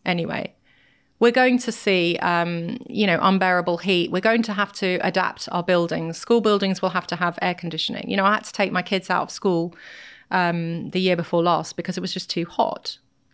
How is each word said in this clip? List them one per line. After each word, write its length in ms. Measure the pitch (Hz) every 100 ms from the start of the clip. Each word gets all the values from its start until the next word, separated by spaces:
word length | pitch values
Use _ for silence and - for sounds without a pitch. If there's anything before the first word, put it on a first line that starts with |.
| -
anyway. 480 | 180 202 - - _ _ _ _ _ _ -
We're 120 | 233
going 280 | 254 254 247
to 120 | 233
see, 460 | - 208 185 170 175
um, 600 | 175 170 170 170 170 - -
you 200 | - 202
know, 100 | 170
unbearable 560 | 190 190 185 180 175 170
heat. 340 | 190 175 156
We're 80 | 180
going 240 | 220 233
to 100 | 226
have 200 | 202 196
to 260 | - 190 180
adapt 460 | 185 185 180 - -
our 120 | 180
buildings. 540 | 175 175 170 165 165 165
School 240 | - 233
buildings 400 | 214 202 196 185
will 80 | 185
have 180 | 175 -
to 80 | 175
have 240 | 175 -
air 120 | 180
conditioning. 560 | 175 170 160 - - -
You 80 | 196
know, 80 | 196
I 80 |
had 100 | 214
to 80 | -
take 200 | - 196
my 100 | 180
kids 280 | 175 190 185
out 140 | 180
of 80 | -
school, 420 | - 196 170 170 - - - - - -
um, 580 | 185 175 170 165 170 -
the 100 | 185
year 160 | 185 175
before 280 | - 170
last 340 | 170 160 160 -
because 200 | 185 180
it 40 |
was 120 | 180
just 160 | - -
too 160 | 175 170
hot 520 | - - - - - _ _ _